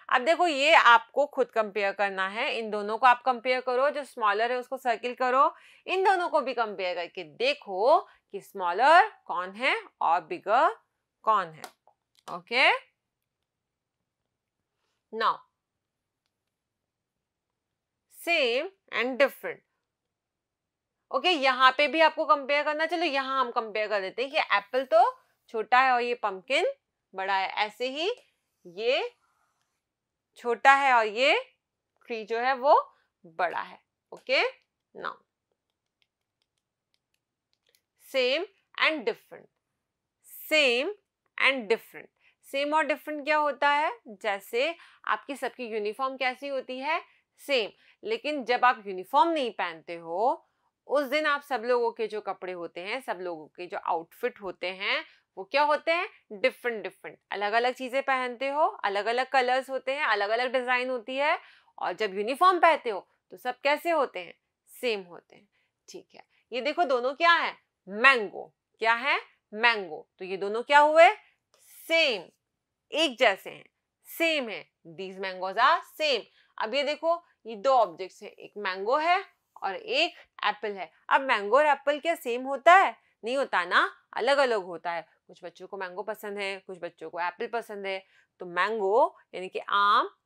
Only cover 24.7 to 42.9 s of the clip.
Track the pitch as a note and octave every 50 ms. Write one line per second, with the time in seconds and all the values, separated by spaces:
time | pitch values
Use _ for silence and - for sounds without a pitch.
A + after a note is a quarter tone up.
24.7 | - B3+ C4+ C4 D#4 E4 G4 B4 B4+ - _ _ _ _ _ _ - A3 G#3+ -
25.7 | B3 B3+ C4+ C4 B3 A#3+ A#3+ A#3+ A#3+ - - G3+ F#3+ F#3 - - C4+ D#4+ G4 C5+
26.7 | C#5 _ _ _ _ _ _ _ - F#3+ F#3+ G3 G3 F#3+ F#3+ - - - G#3+ G#3+
27.7 | - - B3 C4 C4 D4+ E4+ G#4 B4 - _ _ _ _ _ _ _ _ - F3+
28.7 | E3 G3 A3+ A#3+ C#4 E4+ A#4 A#4+ - _ _ _ _ _ _ _ _ _ _ _
29.7 | _ _ _ _ _ _ _ _ _ _ _ _ _ - - A#3+ A#3 - - C#4
30.7 | C#4 C#4 C#4 C4+ B3 A#3 A3 G#3+ G3+ A#3 C4 D4 F4+ B4 C5 - _ _ _ _
31.7 | _ _ _ _ _ _ _ - A#3+ A3 G#3+ F#3+ A3+ A#3 B3 C4 C#4 A#3+ B3+ D4
32.7 | F4 C5+ C#5+ - _ _ _ _ _ _ - E3+ D#3+ E3+ F3+ E3 - - - F#3
33.7 | F#3+ - _ _ _ _ _ - - - - - C4 D#4 G#4 C5 - _ _ _
34.7 | _ _ _ _ - - - - - - _ _ _ _ _ _ _ _ _ _
35.7 | _ _ _ _ _ _ _ _ _ _ _ _ _ _ _ _ _ _ _ _
36.7 | _ _ _ _ _ _ _ _ _ _ _ _ _ _ _ _ _ _ _ _
37.7 | _ _ _ _ _ _ _ - - C4 B3 B3 C4+ D#4+ G4+ - _ _ _ _
38.7 | _ - - D4+ D#4+ D4 - A#3 - - _ - - - - _ _ _ _ _
39.7 | _ _ _ _ _ _ _ _ _ _ _ - - - - - D#4 D#4 C#4+ B3
40.7 | A#3 B3 D4 G4 G#4 - _ _ _ _ _ _ _ - G#3 B3+ C#4 C4 G#3+ F#3+
41.7 | A3+ - - - - D3+ - - _ _ _ _ _ _ _ - - C#4 C#4+ D4
42.7 | D4+ D#4 D4+ C4+